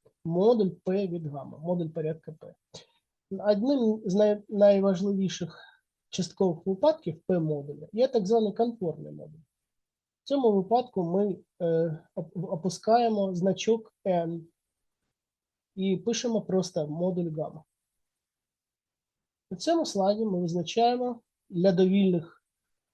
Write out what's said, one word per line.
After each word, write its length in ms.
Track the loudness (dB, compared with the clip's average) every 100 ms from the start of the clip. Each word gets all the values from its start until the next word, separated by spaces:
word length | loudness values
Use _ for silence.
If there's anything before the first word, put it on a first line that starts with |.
| _ _
модуль 460 | -4 2 4 4 2 -2
П 220 | -4 -2 -2
від 200 | -6 -8
гамма, 320 | -10 -14 -12
модуль 300 | -4 -4 -4
порядка 440 | -6 -6 -6 -12
П. 220 | -18 -20 -20 _ -20 -20 _ _ _ -12
Одним 720 | -6 0 2 2 2 2 0
з 100 | 0
най-, 280 | 2 2 2 -2
найважливіших 1120 | 4 6 6 4 0 0 0 -2 -4 -10 -12 -20 _ _ _ _
часткових 580 | -6 -6 0 0 0 -4
випадків 560 | 0 2 2 -4 -8 -2
П 120 | 0
модуля 500 | 0 -4 -6 -14 -8
є 160 | -2 0
так 180 | 0 2
званий 260 | 2 2
конформний 600 | 0 -2 -2 -6 -6 -10
модуль. 280 | -16 -18 -20 _ _ _ _ _ _ _ _
В 40 | -4
цьому 240 | 2 4
випадку 520 | 4 2 0 0 -4
ми, 340 | -2 0 0 -2 -10 -4
е, 360 | 0 2 0 -4 _
оп-, 380 | -12 -10 -8 -6
опускаємо 840 | -4 -4 -2 2 4 4 2 -2
значок 600 | 0 0 0 0 0 -2 _
N 360 | -2 0 0 -6 -10 _ _ _ _ _ _ _ _ _ _ _ _
і 220 | -4 -2 -2
пишемо 460 | -2 -2 -2 -2
просто 460 | -2 -2 -2 -4 -6
модуль 420 | -4 -4 -2 -4
гамма. 340 | -6 -8 -10 _ _ _ _ _ _ _ _ _ _ _ _ _ _ _ _ _ _ -14
На 60 | -6
цьому 300 | 0 0 0
слайді 380 | 0 0 2
ми 160 | 0 -2
визначаємо 800 | -2 -4 -4 0 2 2 -4 -8 _ _ -8
для 220 | 0 2
довільних 680 | 4 4 4 4 2 -4 -18 _ _ _ _ _